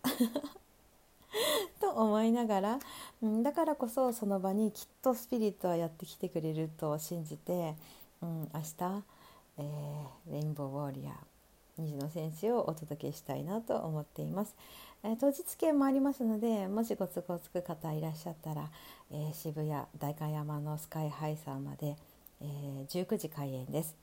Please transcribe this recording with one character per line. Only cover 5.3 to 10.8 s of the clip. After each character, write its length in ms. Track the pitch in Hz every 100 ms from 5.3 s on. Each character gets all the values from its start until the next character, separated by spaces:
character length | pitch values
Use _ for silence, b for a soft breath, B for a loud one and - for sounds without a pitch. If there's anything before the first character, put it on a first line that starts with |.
| 240
リ 120 | 214
ッ 20 |
ト 160 | 180 180
は 80 | 170
や 100 | 165
っ 40 |
て 140 | 160
き 120 | 180 -
て 120 | 185
く 120 | 165
れ 120 | 160
る 160 | 156 160 156
と 200 | 156 151
信 260 | - 170
じ 120 | 156 160
て、 400 | - 180 165 156 B B B -
う 60 | 170
ん、 240 | 160 156
明 80 | 156
日、 440 | 156 - 180 202 - B B B B -
え 40 |
ー、 720 | 147 147 147 147 139 - 165
レ 80 | 143
イ 40 |
ン 100 | 156
ボ 100 | 151
ー 20 | 135
ウ 180 | 143